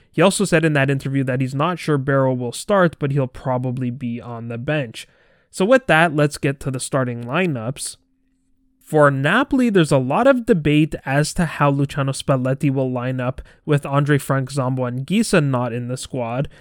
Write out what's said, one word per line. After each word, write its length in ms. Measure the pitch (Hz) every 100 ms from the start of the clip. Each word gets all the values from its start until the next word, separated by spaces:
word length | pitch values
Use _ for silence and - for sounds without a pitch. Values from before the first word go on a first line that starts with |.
| _
He 100 | -
also 240 | 180 - 190
said 180 | 165
in 100 | 160
that 160 | 147 135
interview 340 | 139 139 139
that 180 | 135 127
he's 140 | 131 135
not 240 | 165 175
sure 180 | - 143
Barrow 360 | 131 139 131
will 180 | 127 120
start, 460 | - - 202 175 -
but 120 | 143
he'll 160 | 139 131
probably 600 | - 135 127 127 127 123
be 320 | 127 120 117
on 260 | 113 117 117
the 100 | 117
bench. 500 | 135 151 120 - - _ _ _ _
So 160 | - 190
with 220 | 262 262
that, 280 | 156 170 151
let's 220 | 147 -
get 220 | 143 143
to 100 | 139
the 80 | 127
starting 440 | - 139 123 117
lineups. 760 | 120 147 185 131 110 139 - - _ _ _ _ _ _ _ _
For 300 | _ 156 143
Napoli, 640 | 135 143 220 277 269 247
there's 200 | 196 156
a 60 | 143
lot 300 | 127 160 254
of 180 | 262 233
debate 480 | 190 147 147 156 - -
as 280 | 139 151
to 120 | - 165
how 260 | - 143
Luciano 400 | 139 139 - 135
Spalletti 600 | 131 - 135 127 131 139
will 200 | 135 131
line 280 | 127 127 131
up 220 | 127 - - _ -
with 180 | 147
Andre 360 | 143 139 147 143
Frank, 320 | - 135 131
Zambo, 360 | 139 127 131 123
and 200 | 123 135
Anguissa 360 | 196 220 185
not 300 | 143 127 123
in 140 | 120 120
the 100 | 127
squad. 500 | - 131 113 123 147 -